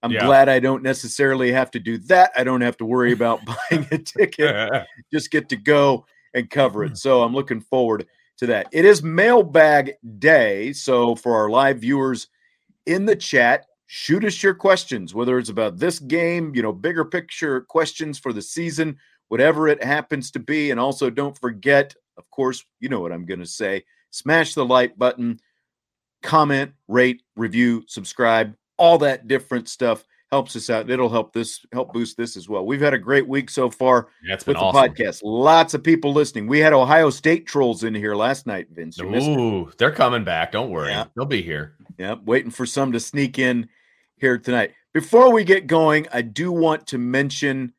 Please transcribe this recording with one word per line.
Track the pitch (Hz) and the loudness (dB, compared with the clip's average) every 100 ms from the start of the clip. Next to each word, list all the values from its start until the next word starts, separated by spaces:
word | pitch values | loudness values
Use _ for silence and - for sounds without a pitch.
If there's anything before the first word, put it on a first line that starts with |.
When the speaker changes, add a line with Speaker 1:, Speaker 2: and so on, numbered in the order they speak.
Speaker 1:
I'm | 120 | -4
Speaker 2:
Yeah. | 113 104 | 0 6
Speaker 1:
glad | 135 135 | 6 6
I | 131 | 4
don't | 127 135 | 2 -2
necessarily | 131 135 117 - 139 131 123 | -4 -6 -6 -2 0 2 0
have | 127 127 | 0 -2
to | 123 | -6
do | 101 113 | -8 -8
that. | 107 180 185 127 | 2 6 6 4
I | |
don't | 127 127 | -2 0
have | 120 - | -2 -4
to | |
worry | 113 123 120 | -4 0 0
about | 117 117 113 - 117 | 2 0 -2 -6 -10
<laughs> | - | -2
buying | 165 139 | -2 -2
a | 156 | -6
ticket. | - - 208 - 151 104 107 131 - - | -6 0 0 2 0 0 -2 -4 -6 -20
Speaker 2:
<laughs> | - | -8
Speaker 1:
Just | 156 - | -6 -4
get | 156 147 | -6 -4
to | 247 | -6
go | 104 147 139 123 _ _ _ | 2 4 4 0 _ _ _
and | 127 120 | -8 -4
cover | 147 131 101 | 0 0 0
it. | 104 | -8
Speaker 2:
Hmm. | 113 | -6
Speaker 1:
So | 135 127 | 0 2
I'm | 117 | 2
looking | 131 135 113 | -2 -6 -8
forward | - 131 117 107 - _ _ _ | -4 -2 0 -2 -6 _ _ _
to | 120 | -2
that. | 107 92 | -2 -2
It | 156 | 4
is | 190 196 | 6 6
mailbag | 156 165 214 240 180 156 156 147 139 - 117 104 | 2 0 4 4 4 4 6 4 0 -10 -20 0
day. | 147 156 113 98 117 | 4 4 4 0 -6
So | 143 - 127 120 117 | -8 0 2 2 0
for | 123 | 0
our | 110 107 | 0 2
live | 117 139 127 | 4 2 0
viewers | 113 139 135 120 - _ _ _ _ _ - | -2 -2 -2 -4 -10 _ _ _ _ _ -4
in | 180 202 | -2 0
the | 202 | -2
chat, | - 135 120 143 _ _ _ | 0 2 4 2 _ _ _
shoot | - - 175 | -14 -2 0
us | 208 175 | 0 0
your | 196 | 0
questions, | 190 196 185 - 117 87 | 2 2 2 0 -10 -8
whether | 98 123 127 | -6 -2 -2
it's | 120 | -2
about | 101 107 90 | -4 -4 -2
this | 170 170 | -4 -4
game, | 139 160 170 175 160 | -4 -2 -2 -2 -4
you | 127 | -4
know, | 110 | -4
bigger | 92 156 170 156 | -4 -6 -4 -4
picture | 180 - - 156 131 | -6 -8 -8 -4 -4
questions | - 160 156 - 156 143 | -2 -2 -2 -6 -10 -8
for | 135 | -8
the | 107 | -10
season, | 95 - 170 151 156 143 _ _ _ | -10 -8 -8 -4 -4 -6 _ _ _
whatever | 113 143 151 156 | 2 2 4 0
it | 147 | 0
happens | 123 147 - 143 131 | -2 -4 -4 -8 -8
to | - | -12
be. | 117 151 147 | -6 -4 -2
And | 120 | -2
also | 131 139 131 | -2 -2 -4
don't | 117 143 143 | -4 -8 -6
forget, | 123 107 135 139 143 - _ - | -8 -4 2 2 2 -6 _ -20
of | _ | _
course, | - 131 123 _ _ | -4 -4 -4 _ _
you | 127 | -6
know | 120 | -6
what | 85 | -6
I'm | 85 87 | -10 -10
gonna | 92 87 | -10 -10
say, | - 104 98 _ _ _ | -8 -4 -4 _ _ _
smash | - 143 160 147 | -12 0 0 0
the | - | -4
like | 123 127 127 - | 2 2 2 0
button, | 123 123 117 117 _ _ _ _ _ _ _ _ | -2 0 -6 -8 _ _ _ _ _ _ _ _
comment, | - 156 147 139 139 _ - | 0 2 2 0 -4 _ -2
rate, | 117 127 123 _ | 2 2 0 _
review, | - 113 113 123 117 113 | -8 -4 0 2 0 -6
subscribe, | - 92 - 117 113 107 107 _ - | -16 -16 -2 2 2 0 -8 _ 4
all | 170 170 | 6 6
that | 147 127 117 | 2 -2 -4
different | 131 131 123 - | -4 -2 -8 -8
stuff | - 123 110 _ _ _ | -4 -2 -2 _ _ _
helps | 139 139 | -4 -4
us | 117 - | -10 -4
out. | 113 110 | -4 -2
It'll | 127 123 | -2 0
help | 117 110 | 0 -4
this, | 120 113 - _ | -6 -8 -12 _
help | 123 127 | -8 -6
boost | 117 113 - | -6 -8 -8
this | 117 98 | -10 -10
as | 87 | -8
well. | 101 95 | -8 -6
We've | 139 | 0
had | 147 | 0
a | 131 | 0
great | 95 139 123 | 0 0 0
week | 135 123 | -6 -6
so | - 127 | -4 -4
far | - 127 123 117 _ | 0 2 2 2 _
Speaker 2:
Yeah, | - | -10
it's | 95 | -8
been | - | -2
Speaker 1:
with | 143 | 0
the | 95 | 2
Speaker 2:
awesome. | 139 127 | 4 4
Speaker 1:
podcast. | - 107 87 | 2 -6 -4
Lots | 104 113 143 165 165 | -6 0 4 4 4
of | 147 | -2
people | 160 165 143 | 0 0 2
listening. | 143 143 113 104 | 0 -2 -4 -2
We | 143 | 2
had | 156 | 6
Ohio | 143 127 156 156 | 6 6 4 4
State | 131 156 165 - | 0 0 0 -2
trolls | 147 127 113 | 0 0 0
in | 113 | -6
here | 107 104 | -4 -4
last | 104 117 135 123 | -2 -2 -2 -6
night, | 98 - | -10 -10
Vince. | 82 80 82 | -14 -16 -12
You | 90 | -6
missed | 117 143 | -4 -2
it. | 139 | 0
Speaker 2:
Ooh, | 117 101 82 _ | -2 -4 -8 _
they're | 127 | -2
coming | 151 127 120 | 2 0 0
back. | 92 82 82 | -4 -4 -4
Don't | 101 123 | -6 -6
worry. | 85 71 | -6 -6
Speaker 1:
Yeah. | 101 113 - | -6 -8 -10
Speaker 2:
They'll | |
be | 139 120 | -6 -4
here. | 85 76 76 _ _ - | -4 -10 -10 _ _ -14
Speaker 1:
Yeah, | 95 82 | -12 -10
waiting | 104 127 117 | -2 -2 -2
for | - 123 | -10 -8
some | - 135 | -4 -4
to | 117 | -4
sneak | - 143 139 135 | -6 -6 -4 -2
in | 127 120 117 _ _ _ _ _ | -2 -2 -6 _ _ _ _ _
here | 135 123 | -2 -2
tonight. | - 123 104 _ _ | -2 -2 -2 _ _
Before | 156 156 226 254 | -6 2 6 8
we | 226 | 6
get | 185 190 160 | 4 2 4
going, | 165 160 151 151 | 2 4 2 -2
I | 120 | -6
do | 120 110 175 | -6 -6 -4
want | 170 165 156 - | 0 0 -2 -6
to | 131 | -8
mention | 120 135 139 139 143 135 127 | -4 -2 -2 -4 -4 -4 -8